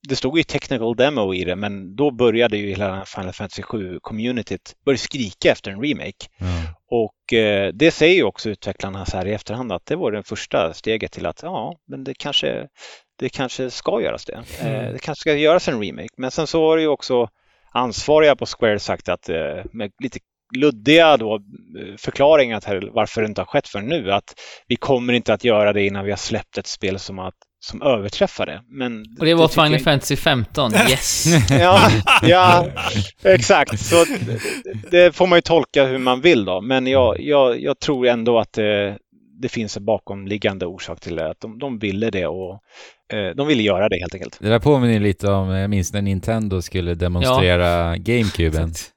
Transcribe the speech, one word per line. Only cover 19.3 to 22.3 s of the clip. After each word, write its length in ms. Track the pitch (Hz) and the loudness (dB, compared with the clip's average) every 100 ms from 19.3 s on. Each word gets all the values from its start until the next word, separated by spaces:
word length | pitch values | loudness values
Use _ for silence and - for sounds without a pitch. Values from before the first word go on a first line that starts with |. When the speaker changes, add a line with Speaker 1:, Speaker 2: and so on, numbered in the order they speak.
| 82 76 76 - | -6 -4 -8 -12
Speaker 1:
med 180 | 113 104 _ | -12 -12 _
lite 160 | 131 - _ _ _ 127 | -12 -12 _ _ _ 0
luddiga 600 | 147 113 110 160 160 139 | 0 0 4 6 6 4
då, 180 | 110 | 2
eh, 60 | 107 101 - _ 80 69 101 | -4 -8 -20 _ -18 -16 -10
förklaringar 640 | - - 139 | -10 2 4